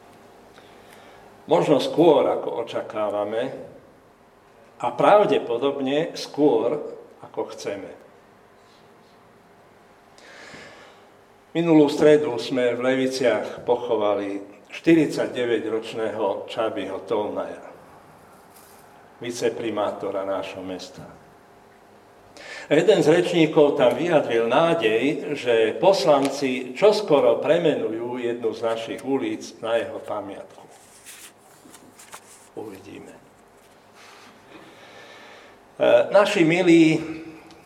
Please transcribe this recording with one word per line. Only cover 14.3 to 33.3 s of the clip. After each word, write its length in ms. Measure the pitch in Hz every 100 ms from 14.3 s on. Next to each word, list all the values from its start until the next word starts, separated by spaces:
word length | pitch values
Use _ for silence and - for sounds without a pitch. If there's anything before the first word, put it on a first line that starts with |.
| 98 - - -
štyridsaťdeväťročného 1800 | - 165 165 139 - 110 131 120 110 104 110 - 117 110 107 101 - -
Čabiho 560 | - 110 101 95 95 -
Tolnaja, 560 | 107 90 90 92 - - - - - - - - - - - - - - - - -
viceprimátora 1120 | 120 120 117 - 113 104 98 - 101 98 98
nášho 320 | 95 95 95
mesta. 480 | 92 90 - - 76 - - - _ - _ - _ - - - - - - - -
A 80 | 147
jeden 240 | 180 180
z 80 | 147
rečníkov 640 | 175 - 170 156 160 143 139
tam 240 | 123 127
vyjadril 480 | 170 156 120 117 117
nádej, 880 | 131 170 117 110 113 135 170 170 143
že 400 | 127 113 110 -
poslanci 960 | 185 190 165 139 135 - 135 127 127
čoskoro 720 | - 202 208 - 143 120 113
premenujú 720 | 135 170 165 123 110 113 120 127
jednu 400 | 120 117 113 104
z 60 |
našich 400 | 117 113 113 135
ulic 560 | 127 135 110 - - -
na 160 | 113 113
jeho 240 | 101 -
pamiatku. 640 | - 107 98 - - - - - - - - - - _ _ - - - - - - - - - - -
Uvidíme. 560 | 107 95 98 95 -
E, 80 | - -